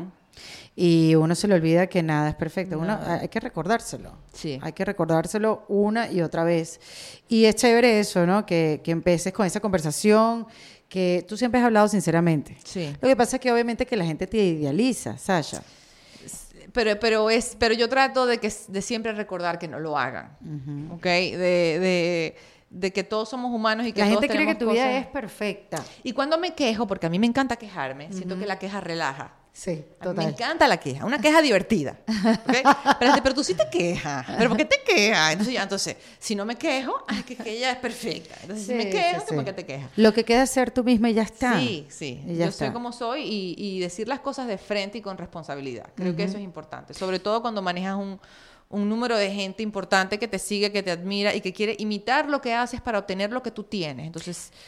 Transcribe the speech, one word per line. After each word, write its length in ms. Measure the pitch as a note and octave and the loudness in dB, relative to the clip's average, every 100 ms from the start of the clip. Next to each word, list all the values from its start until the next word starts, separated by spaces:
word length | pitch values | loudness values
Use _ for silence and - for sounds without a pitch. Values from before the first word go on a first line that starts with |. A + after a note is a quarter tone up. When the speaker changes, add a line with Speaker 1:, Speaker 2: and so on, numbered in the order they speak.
Speaker 1:
Ujú. 100 | F#3 - _ - - - - - | -10 -16 _ -20 -20 -20 -12 0
Speaker 2:
Y 400 | F3 E3 D#3+ D#3+ | 4 6 6 6
uno 180 | D#3+ | 4
se 140 | F3 G#3 | 2 4
le 80 | F3+ | 4
olvida 320 | D#3+ E3+ F3+ | 4 4 4
que 160 | F#3 | 0
nada 260 | D#3+ D3+ D3+ | 0 0 0
es 60 | D3+ | -2
perfecto. 420 | D#3+ F#3+ F#3 D#3 | -6 -6 -6 -4
Uno, 100 | F3 | -4
Speaker 1:
Nada. 340 | G#3+ - E3+ | -4 -4 -4
Speaker 2:
hay 60 | - | -4
que 100 | A3+ | -6
recordárselo. 720 | B3 E3 E3 A3+ - A#2+ F2+ - - | -6 -6 -2 -2 -4 -12 -14 -20 -20
Speaker 1:
Sí. 280 | - D#3+ C#3 | -10 -8 -8
Speaker 2:
Hay 120 | C#3+ | -8
que 120 | - - | -6 -4
recordárselo 760 | G3 D#3+ E3 E3 G#3+ A3 G#3+ - | -2 0 0 0 -2 0 -2 0
una 440 | G3+ G#3 A3+ A3+ | 0 2 0 -2
y 100 | F3 | -2
otra 220 | D#3+ E3 | 0 0
vez. 360 | E3 E3+ E3 - - - - - - | 2 0 -2 -10 -20 -18 -18 -12 0
Y 180 | A3+ A3 | 6 6
es 100 | G#3+ | 6
chévere 440 | A#3+ A#3 A#3+ G#3+ | 6 6 6 4
eso, 280 | G3 F3+ F3 | 2 2 4
¿no? 180 | G3+ - | 2 2
Que, 360 | E3+ D#3+ C#3 | 2 2 0
que 80 | E3 | -2
empieces 420 | E3 F3+ E3 F#3 | 0 2 2 0
con 140 | - F#3 | 0 0
esa 120 | G#3 | 0
conversación 840 | G#3+ F#3 D3+ - G#3+ G#3+ A3+ A#3 A3 - - - _ | 0 0 0 2 6 6 6 0 -8 -16 -20 -20 _
que 360 | F#3+ F3+ F3 E3 | 0 2 2 -2
tú 100 | G#3 | -2
siempre 220 | A#3+ B3 | 0 4
has 60 | A#3+ | 6
hablado 220 | G#3 G#3 | 6 6
sinceramente. 720 | G#3 E3+ E3 E3+ D3+ - - | 4 4 4 4 2 0 -14
Speaker 1:
Sí. 300 | - F#3+ D3 C#3+ | -12 -8 -8 0
Speaker 2:
Lo 60 | B3+ | 4
que 80 | A#3+ | 4
pasa 220 | B3 C4 | 4 2
es 40 | |
que 100 | B3+ | 2
obviamente 360 | A#3 A#3+ A3+ B3+ | 2 2 -2 -2
que 80 | A3+ | 0
la 80 | E3 | -2
gente 220 | D#3 - | -2 -2
te 100 | A3 | 2
idealiza, 800 | F#3 D#3+ C#3+ D#3+ B3+ - - - | 2 2 0 2 2 0 -6 -8
Sasha. 460 | - F3 - - - - - - - - - - - - - | -2 0 -2 -10 -14 -20 -20 -20 -20 -20 -18 -18 -18 -20 -6
Speaker 1:
Pero, 260 | A#3+ G#3+ G#3 | 0 2 2
pero 300 | A3+ A3 A3 | 2 2 4
es, 240 | A3+ A#3 - | 2 0 0
pero 160 | A#3 | 2
yo 160 | A3+ A#3 | 2 2
trato 380 | C4 C4+ C4 B3 | 4 2 2 2
de 100 | A#3 | 0
que, 160 | G#3 - - | -2 -6 -8
de 140 | F#3+ | -6
siempre 280 | F#3+ A3+ A3+ | -4 -4 -4
recordar 440 | G#3 G3+ F3+ F3 E3+ | -6 -6 -4 -4 -4
que 100 | E3 | -6
no 120 | C3+ | -8
lo 180 | D#3+ D3 | -4 -2
hagan, 400 | B2+ G2 - C#3+ | -2 -6 -14 -16
Speaker 2:
Ujú. 520 | E3 D3 C#3 C#3+ D#3 E3+ | -12 -10 -8 -10 -10 -6
Speaker 1:
¿ok? 80 | |
De, 340 | F3+ F3 F3 F3 F3+ F3 E3+ D#3+ | 0 0 0 0 2 2 2 2
de, 560 | F#3 F3+ E3+ E3+ D#3 - - _ _ | 2 2 0 0 -4 -8 -20 _ _
de 240 | F3+ F#3 | -6 -4
que 100 | G3 | -4
todos 260 | F#3+ G#3+ A3 | -4 -4 -4
somos 220 | B3+ B3 | -6 -6
humanos 360 | A#3 A3 A3 A#3+ | -2 -2 0 -2
y 60 | |
que 80 | G#3 | 2
Speaker 2:
La 60 | G#3 | 4
Speaker 1:
todos 100 | G#3+ | 4
Speaker 2:
gente 60 | C#4 A3 | 2 2
cree 100 | D4+ | 0
que 80 | |
Speaker 1:
tenemos 220 | G#3+ A3+ A3+ | 0 2 2
Speaker 2:
tu 40 | |
vida 60 | C4 | 2
Speaker 1:
cosas. 140 | C4 | 0
Speaker 2:
es 60 | B3+ | -4
perfecta. 760 | C#4 A3 - G#3 - - D#3+ - - | -8 -8 -6 -6 -6 -8 -10 -10 -12
Speaker 1:
Y 80 | B3+ | -8
cuando 240 | C4+ C#4+ E4 | -4 0 0
me 160 | F4+ | -2
quejo, 320 | F4 B3 A3 G#3+ | -2 0 0 -2
porque 220 | F#3+ E3 | -2 -2
a 20 | |
mí 80 | F3 | 2
me 80 | A#3 | 2
encanta 300 | C4+ C4 A#3 | 2 0 -2
quejarme, 560 | G#3 F3+ C3 C3+ D#3+ | -8 -8 -8 -8 -10
siento 240 | F#3+ F3+ F#3 | -10 -8 -6
Speaker 2:
Ujú. 60 | |
Speaker 1:
que 40 | G3+ | -6
la 120 | F#3+ | -6
queja 200 | G3 G3 | -6 -8
relaja. 540 | E3+ E3 D3 C#3 - _ _ - | -6 -4 -4 -6 -12 _ _ -12
Speaker 2:
Sí, 140 | F#3 | -8
Speaker 1:
A 20 | |
mí 60 | D#3 D3 - F#3 | -8 -10 -10 -6
me 40 | |
Speaker 2:
total. 160 | E3+ D#3+ | -2 -2
Speaker 1:
encanta 380 | C#3+ B3+ E4 C4+ | -2 -2 4 4
la 100 | F3 | 4
queja, 260 | C#3+ C#3 | -2 -6
una 140 | F#3 C#4 | -4 0
queja 240 | D4 D#4+ | 4 6
divertida, 560 | D4 F#3+ - G#3 C3+ - - | 6 4 4 0 0 -6 -4
¿ok? 460 | G#3+ A3 A3+ - | 0 2 2 2
Speaker 2:
<laughs> 360 | A#3+ C#4 C#4 C#4 | 4 6 4 4
Speaker 1:
Espérate, 300 | - B3+ C#4+ | 4 6 6
pero 100 | C4+ | 4
tú 100 | B3+ | 0
sí 120 | - F3 | -2 0
te 120 | D#5 | 0
quejas, 520 | E4+ F3 F3 D3 C#3 E3 - | 0 0 -2 -4 -6 -4 0
¿pero 120 | A#3 | 2
por 80 | G#3+ | 2
qué 60 | G#3 | 2
te 180 | C#5 C#5 | 2 2
quejas? 460 | F4+ G#3+ F#3 D#3 | 4 4 4 4
Entonces 200 | E3+ A3+ A3+ | 2 -2 -2
ya, 80 | |
entonces, 340 | G3 G3 D#3+ - - - | -4 -4 -6 -8 -16 -12
si 160 | - G3+ | -6 -6
no 100 | G#3+ | -6
me 100 | A#3+ | -4
quejo, 360 | D#4+ C4+ C4 C5 - | -2 -2 -2 -6 -4
ah, 100 | A3+ | -6
es 80 | - | -6
que, 100 | B3 | -12
que 220 | A3+ A#3 | -8 -4
ella 140 | B3+ | -4
es 60 | B3 | -4
perfecta. 580 | A#3+ - G3 - - - | -6 -6 -8 -8 -12 -16
Entonces, 240 | D#3 G#3+ G3 | -12 -10 -4
si 60 | A#3 | -2
me 80 | |
Speaker 2:
Sí, 60 | G3+ | 0
Speaker 1:
quejas, 320 | F#4+ F4 F4 - | 0 0 0 -2
Speaker 2:
sí, 60 | |
Speaker 1:
¿por 60 | - | -4
Speaker 2:
sí. 60 | G3 | -4
Speaker 1:
qué 80 | |
te 120 | F#3 F3+ | -8 -10
quejas? 240 | C3+ B2+ - | -12 -6 4
Speaker 2:
Lo 180 | G#3+ | 4
que 100 | A3+ | 4
queda 200 | A3+ A#3+ | 4 4
es 80 | C4 | 4
ser 180 | C4 B3 | 2 0
tú 140 | B3+ | 0
misma 260 | A#3 A3+ A#3 | 2 4 4
y 60 | A3 | 2
ya 80 | |
está. 340 | G#3 - B3 G#3+ | 0 -2 0 0
Speaker 1:
Sí, 300 | A#3+ D#3+ C#3+ | 0 -4 -10
sí. 320 | - C#3+ B2 F3 | -10 -10 -8 -6
Speaker 2:
Y 80 | E3 | -2
ya 100 | F3+ | -2
Speaker 1:
Yo 60 | |
soy 160 | - - | -2 -4
Speaker 2:
está. 60 | |
Speaker 1:
como 180 | A#3+ A#3+ | -4 -8
soy 320 | A#3+ A#3 D4+ | -6 -6 -6
y, 320 | G#3+ G#3 F#3 - | -4 -6 -6 -8
y 220 | G3+ F#3 | -6 -4
decir 280 | F3 A3 A3 | -6 -6 -6
las 120 | C4+ | -6
cosas 260 | C#4 C4 B3 | -6 -6 -6
de 140 | F#3+ | -8
frente 400 | - G#3 G3 A3+ | -4 -4 -4 -8
y 20 | |
con 160 | G3 F#3 | -10 -10
responsabilidad. 720 | E3+ E3+ D3+ C#3+ C#3 A#2 - - | -12 -12 -10 -8 -8 -10 -12 -6
Creo 200 | F3+ E3 | -4 -2
que 60 | G3 | -4
eso 80 | |
Speaker 2:
Ujú. 40 | G3+ | -4
Speaker 1:
es 60 | F#3+ | -10
importante, 480 | D#3+ - C3 - | -14 -14 -16 -14
sobre 240 | - F#3+ F#3 | -8 -4 -2
todo 240 | G#3 A3+ | 0 -2
cuando 220 | A#3 G#3 | -2 -4
manejas 320 | F#3 F3 F#3+ G3 | -4 -4 -4 -4
un, 240 | G3 F#3 - - - - - | -6 -12 -18 -20 -20 -20 -10
un 180 | G3+ G#3 | -4 -2
número 300 | A3+ B3 A3+ | 0 0 0
de 140 | G3 | 0
gente 300 | G3+ F#3+ F#3+ | -2 -6 -6
importante 560 | G#3+ G3 F#3 F#3+ F#3+ G#3 | -6 -6 0 2 2 -2
que 80 | G#3+ | -4
te 100 | F#3+ | -6
sigue, 340 | - G#3 G3+ | -2 0 0
que 120 | G3+ | 0
te 80 | F#3+ | -2
admira 420 | E3+ F#3 G3+ G3+ | -4 -4 0 0
y 80 | G3 | 0
que 100 | F#3 | -4
quiere 240 | F3+ G#3+ G#3 | -4 -4 -4
imitar 500 | G#3+ G3+ A3 C#4+ D4 | -6 -4 0 0 0
lo 120 | C#4 | -2
que 120 | B3 | -2
haces 260 | A#3 A#3+ B3 | -2 -2 -6
para 200 | B3 G3+ | -4 -4
obtener 320 | G3 F#3+ G#3 | -4 -4 -4
lo 100 | B3 | -4
que 80 | A3+ | -8
tú 140 | G#3+ | -10
tienes. 420 | G#3 G3+ D3+ B2+ D#3+ | -6 -4 -4 -6 -10
Entonces, 460 | D#3+ F3 E3+ - - | -10 -10 -12 -14 -20